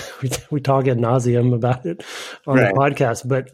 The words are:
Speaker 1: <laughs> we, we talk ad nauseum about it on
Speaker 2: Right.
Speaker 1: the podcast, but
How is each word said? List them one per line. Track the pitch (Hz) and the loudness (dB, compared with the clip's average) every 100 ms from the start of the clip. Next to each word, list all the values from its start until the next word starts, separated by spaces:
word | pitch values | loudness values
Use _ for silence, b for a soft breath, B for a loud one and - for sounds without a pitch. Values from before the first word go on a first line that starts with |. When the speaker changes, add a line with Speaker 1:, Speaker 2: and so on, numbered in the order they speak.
Speaker 1:
<laughs> | - - | -6 -8
we, | 131 131 - | -8 -8 -6
we | 151 | -4
talk | 131 135 131 | 2 2 2
ad | 117 | 0
nauseum | 117 127 120 120 123 | 2 2 2 2 2
about | 120 120 123 | 2 0 -2
it | 170 170 B B B B - | -4 -10 B B B B 0
on | 131 | 2
Speaker 2:
Right. | 104 | 4
Speaker 1:
the | 113 | 4
podcast, | 139 135 131 113 127 | 0 2 -2 -2 -2
but | 135 127 | -4 -4